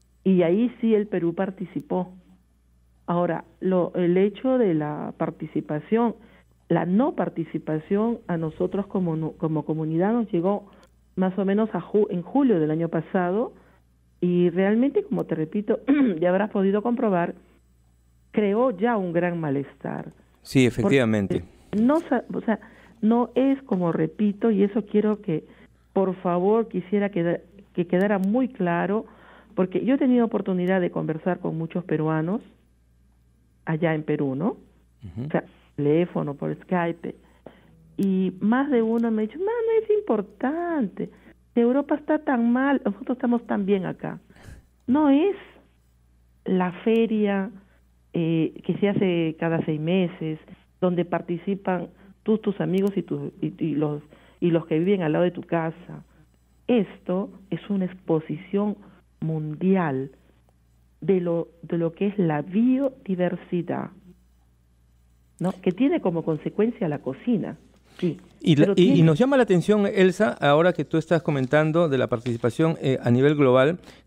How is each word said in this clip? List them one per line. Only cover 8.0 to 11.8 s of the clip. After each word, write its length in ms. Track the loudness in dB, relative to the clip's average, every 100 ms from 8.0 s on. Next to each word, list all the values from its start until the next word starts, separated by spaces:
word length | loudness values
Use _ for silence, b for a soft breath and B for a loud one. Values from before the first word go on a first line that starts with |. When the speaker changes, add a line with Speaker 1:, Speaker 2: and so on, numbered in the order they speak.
| -2 -4 -4
Speaker 1:
a 80 | -4
nosotros 500 | -4 -4 -4 -4 -4
como 300 | -4 -2 -2
nu-, 200 | -4 -4
como 280 | -4 -2
comunidad 480 | -4 -4 -2 0 0
nos 180 | 0 -2
llegó 400 | -2 0 -2 -6 b b _ _ -2
más 200 | -2 0
o 80 |
menos 240 | 0 0 0
a 60 | -4